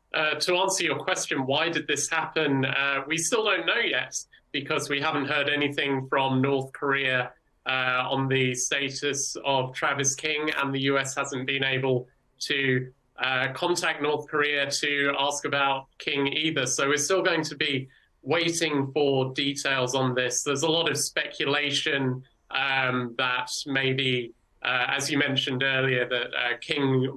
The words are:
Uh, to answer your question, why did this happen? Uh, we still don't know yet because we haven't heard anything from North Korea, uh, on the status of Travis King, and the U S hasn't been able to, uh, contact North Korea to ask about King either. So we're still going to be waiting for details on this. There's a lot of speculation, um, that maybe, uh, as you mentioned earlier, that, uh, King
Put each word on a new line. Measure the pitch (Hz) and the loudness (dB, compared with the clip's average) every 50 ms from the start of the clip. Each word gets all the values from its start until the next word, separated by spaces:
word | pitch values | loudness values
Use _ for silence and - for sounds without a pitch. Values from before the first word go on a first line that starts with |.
| _ - - | _ -6 -2
Uh, | 156 156 156 147 | 0 0 0 0
to | - - 180 180 | 0 0 0 2
answer | 175 190 185 175 - 175 | 2 2 2 0 0 0
your | 156 135 - | 0 0 -2
question, | - 185 185 180 - - 165 143 131 | -2 -2 -2 -2 -2 -2 -2 -2 0
why | 127 139 151 165 170 | 0 0 0 0 0
did | 165 151 - | 0 -2 -2
this | - 147 135 - - | -2 -2 -2 -2 -2
happen? | 165 165 165 - - 160 156 143 139 135 131 | -2 -2 -2 -2 -2 0 2 2 2 2 2
Uh, | 135 135 139 139 139 139 139 143 | 0 0 0 0 0 0 -2 -2
we | 143 160 165 | -2 -4 -2
still | 160 - 262 220 220 | -2 0 0 2 2
don't | 208 190 175 165 | 2 0 2 2
know | 170 - - | 0 0 2
yet | - - 135 127 - - - - - _ - - _ _ - | 0 0 0 -2 -2 -4 -6 -10 -10 _ -20 -20 _ _ -6
because | 139 139 - 151 139 135 - | -6 -2 -2 -2 -2 0 -2
we | 143 139 | -2 0
haven't | 143 160 143 143 135 | 0 0 0 0 0
heard | 131 151 147 139 143 | 0 0 0 2 2
anything | 147 143 147 139 143 160 147 139 135 131 131 135 | 2 2 0 0 0 0 0 0 0 -2 0 0
from | 151 139 135 135 131 131 | 2 2 4 4 4 4
North | 131 139 139 135 131 - - | 4 4 4 2 0 -2 -8
Korea, | - 147 139 135 139 135 131 127 127 123 - - _ _ _ _ _ - | -4 -2 0 0 2 2 2 2 0 0 -2 -6 _ _ _ _ _ -4
uh, | 131 131 131 127 127 127 127 127 - | -2 0 2 2 2 2 0 0 0
on | 135 131 135 131 | 0 0 2 2
the | 135 135 127 127 123 | 4 4 4 2 0
status | 127 - - 151 139 139 135 135 - 147 143 139 139 - - - - - | 0 -2 -2 0 0 -2 -2 -4 -4 -2 -2 -2 -2 -4 -4 -6 -4 -2
of | 139 135 127 127 131 131 | 0 2 2 0 -2 -4
Travis | - 160 147 139 139 135 - - | -2 -2 0 0 2 0 0 0
King, | - - 156 151 151 151 156 151 | -2 -2 -2 -2 0 -2 -2 0
and | 143 139 135 135 | 0 0 0 0
the | 135 135 | 0 2
U | 139 139 135 | 2 2 2
S | 127 131 - | 0 0 -2
hasn't | 143 139 - 143 127 131 | -4 -4 -4 -4 -4 -2
been | 131 135 135 135 | -2 0 0 2
able | 135 131 127 135 131 127 123 127 - _ _ _ _ _ - | 2 0 2 2 2 2 2 0 -4 _ _ _ _ _ -10
to, | - - 147 139 135 131 127 127 127 131 - _ _ _ _ - | -4 -2 0 2 2 2 2 2 0 -4 -14 _ _ _ _ -4
uh, | 120 131 131 127 131 135 135 | -2 -2 0 0 0 -2 -2
contact | - 175 170 180 170 180 165 156 147 | -2 0 0 0 0 0 -2 -2 0
North | 143 151 151 147 - - | -2 0 0 -2 -4 -2
Korea | 160 147 147 147 147 143 139 143 | 0 0 0 2 2 0 0 0
to | - - 151 147 143 143 143 143 143 139 | -2 -2 0 0 2 2 2 0 2 0
ask | 139 143 143 - - | 0 0 -2 -2 -4
about | 143 143 143 139 139 135 135 135 _ _ - | -2 0 2 2 2 0 -2 -4 _ _ -8
King | - 160 147 139 139 139 | -6 -4 -2 0 0 0
either. | 147 151 156 160 151 143 127 | 0 0 -2 0 0 0 -2
So | 123 - - 139 139 | -2 0 0 2 2
we're | 147 | 2
still | 147 147 - 190 180 180 | 0 2 2 0 2 2
going | 185 170 160 156 | 2 2 0 0
to | - 147 | -2 -2
be | - 156 147 135 127 131 - - _ _ _ _ _ - | -2 -2 -2 0 -2 -4 -6 -14 _ _ _ _ _ -4
waiting | 135 156 170 165 170 165 - 170 156 147 143 135 135 - | 0 0 2 2 0 0 0 0 0 0 0 -2 0 2
for | 151 147 139 135 131 131 131 127 | 2 2 4 4 2 2 0 -2
details | 151 139 139 139 139 - 143 135 131 127 123 135 | -2 -2 -2 -2 -2 -2 -2 0 0 0 0 0
on | 135 131 127 123 | 0 0 2 0
this. | 127 127 120 120 - - | 0 0 0 -2 -2 -2
There's | 147 139 139 156 | -2 -2 0 2
a | 160 | 2
lot | 156 165 165 151 | 2 2 2 0
of | 135 - | 0 0
speculation, | - - - - 143 - - - 151 139 143 147 147 143 143 - - 160 143 139 135 131 127 127 131 _ _ _ _ - | -2 -2 -2 -4 -4 -4 -4 -4 -2 0 0 0 0 0 -2 0 0 0 0 0 0 0 -2 -2 -6 _ _ _ _ -6
um, | - 135 139 139 135 135 131 127 127 127 123 120 120 135 | -4 -2 0 0 0 0 0 0 0 -2 -4 -4 -4 -2
that | 131 127 127 127 123 - - - - | -2 0 0 -2 -4 -4 -6 -8 -6
maybe, | 147 135 135 135 135 131 135 135 127 127 123 120 117 - _ _ _ _ _ - | -2 -2 0 2 2 2 2 0 0 0 -2 -4 -6 -12 _ _ _ _ _ -4
uh, | 123 127 127 123 131 | -2 0 0 0 0
as | 135 143 139 143 | 0 -2 -2 0
you | 156 | 2
mentioned | 143 147 139 131 127 - 143 131 123 139 | 2 2 2 2 0 0 0 -2 0 0
earlier, | 135 131 131 131 131 127 123 123 123 | 2 2 2 2 2 2 2 0 0
that, | 127 120 - - - | 0 -2 -2 -2 -2
uh, | 131 123 120 120 - | -2 -2 -2 -2 -4
King | - - 160 147 139 135 131 127 127 131 - | -4 -4 -2 0 2 2 4 2 2 0 -2